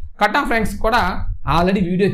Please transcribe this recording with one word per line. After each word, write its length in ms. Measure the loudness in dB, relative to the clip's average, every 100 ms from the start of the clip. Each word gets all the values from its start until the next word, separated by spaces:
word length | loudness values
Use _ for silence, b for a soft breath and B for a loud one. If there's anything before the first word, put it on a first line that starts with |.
| -8 -2
cut 160 | 0 0
off 100 | 0
ranks 220 | 0 0 -2 0
కూడా 160 | 0 0 -2 -2 -2 0
already 280 | 2 2 2 0
video 200 | 0 0